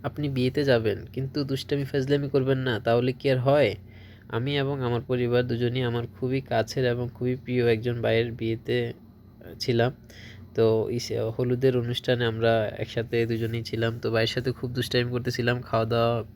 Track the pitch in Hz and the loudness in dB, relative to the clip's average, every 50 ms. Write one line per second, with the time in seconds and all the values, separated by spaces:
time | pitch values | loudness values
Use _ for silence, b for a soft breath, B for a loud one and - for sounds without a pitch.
0 | 117 131 - - 147 143 135 127 123 127 131 147 147 135 123 117 110 107 104 - | -8 -8 -6 -4 -4 -2 0 0 0 0 0 2 4 4 4 4 4 0 -2 -2
1 | - - - 127 135 135 - 147 143 135 139 135 - - 151 139 143 135 - 139 | -6 -8 -6 -6 -6 -4 -4 -4 -2 -2 -4 -4 -2 -2 -2 -2 -2 -2 -2 -2
2 | 131 135 143 143 143 139 - 139 127 131 135 131 131 127 117 104 - 117 117 120 | 2 2 2 2 2 2 0 2 2 2 2 2 2 -2 -2 0 2 2 4 4
3 | 123 131 131 - - 139 131 127 123 139 143 151 135 104 92 - - B B B | 4 2 -2 0 0 2 2 4 4 4 6 6 4 4 2 -2 -10 B B B
4 | B B B B B - - 113 123 139 143 143 139 135 143 139 127 120 120 117 | B B B B B -6 -4 -2 -2 0 0 0 0 -2 -2 -2 -2 0 0 -2
5 | 135 - 127 123 123 120 120 123 123 123 123 117 120 120 120 131 127 120 117 123 | 0 -2 0 0 2 2 2 2 2 0 0 0 0 0 0 0 -2 0 -2 -2
6 | 117 - - - 131 127 131 135 135 - 120 113 113 - - 139 127 123 120 120 | -4 -6 -8 -6 -4 -2 -2 -2 -2 0 0 0 0 0 -2 0 0 0 0 -2
7 | 123 123 - - 123 123 127 131 - - 123 123 120 117 113 110 110 123 120 120 | -4 -6 -6 -4 -2 -2 -2 -4 -4 -2 0 2 4 4 2 2 0 -4 -4 0
8 | 113 113 113 113 117 117 113 117 117 113 113 117 - - 120 123 117 117 - - | 0 2 2 2 2 0 -4 -4 -2 -2 -2 -4 -2 -2 0 0 0 -2 -8 -12
9 | - - - - - - - - - 90 85 - - - 120 117 117 127 131 - | -18 -20 -20 -20 -20 -20 -20 -20 -18 -18 -12 -6 -2 0 4 4 4 2 0 -6
10 | - B B B B B B B B - - - 113 110 110 110 107 - 120 120 | -20 B B B B B B B B -6 2 4 4 4 4 4 2 0 -2 -4
11 | - - 110 113 110 113 113 127 127 123 123 123 131 131 123 123 117 120 120 - | -4 -4 -4 -2 -2 -2 -2 -2 0 0 0 4 2 2 4 2 0 -2 -4 -4
12 | - - 127 120 123 117 110 113 113 113 113 113 107 101 - - 107 - - 117 | 0 0 0 2 2 0 0 2 2 4 4 4 2 -2 -4 -6 -8 -4 -4 -4
13 | 110 - - 117 117 113 117 113 113 113 113 117 113 - - 113 113 113 113 117 | -4 0 0 0 0 0 0 -2 -2 -2 -4 -4 -4 -4 -2 0 0 0 -2 -2
14 | - 113 113 113 113 113 - 135 123 131 123 - - 123 123 127 117 - - 123 | -4 0 2 2 2 2 0 -2 -2 -2 -4 -4 -6 -4 -2 -4 -2 0 0 0
15 | 120 120 123 120 120 123 120 - 120 120 123 123 123 - - 113 113 113 117 117 | 0 0 -2 -2 -2 -2 -2 0 0 0 0 0 -2 -2 0 0 2 2 2 2
16 | 117 117 120 117 110 - - | 2 2 2 0 -4 -8 -12